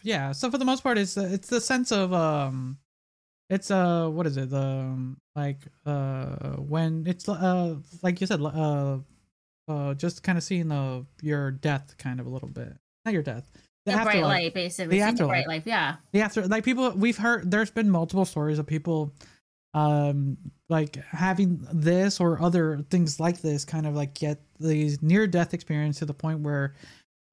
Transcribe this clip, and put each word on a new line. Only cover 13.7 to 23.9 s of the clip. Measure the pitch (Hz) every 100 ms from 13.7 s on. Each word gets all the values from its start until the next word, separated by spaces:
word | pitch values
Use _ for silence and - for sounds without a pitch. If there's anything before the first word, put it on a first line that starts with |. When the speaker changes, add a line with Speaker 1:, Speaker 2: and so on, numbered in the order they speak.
| _ -
Speaker 1:
The |
Speaker 2:
The | 196
bright | 220
Speaker 1:
afterlife. | 202 151 143
Speaker 2:
light, | 165
basically. | 185 180 - 170
Speaker 1:
The | 190
Speaker 2:
See | 208
the |
Speaker 1:
afterlife. | 233 151 - 147
Speaker 2:
bright |
life, | 160 190
yeah. | 220 147 - _
Speaker 1:
The | 202
after-, | 214 220 190
like, | 220
people, | 214 254 254
we've | 185 226 220
heard, | 226 233 180
there's | 208 214
been | - 208
multiple | 175 165 190 185
stories | - 151 151
of | 151
people, | 156 160 160 147 - - _ _ _ _
um, | 151 151 147 143 143 139 131 - - -
like, | 160 151 -
having | - 156 185 185 190 165 131
this | 165 151 180 196 190
or | 175 156
other | 170 175 160 147 147
things | 185 160 143
like | 165 175
this | 160 147 -
kind | 160
of, | 151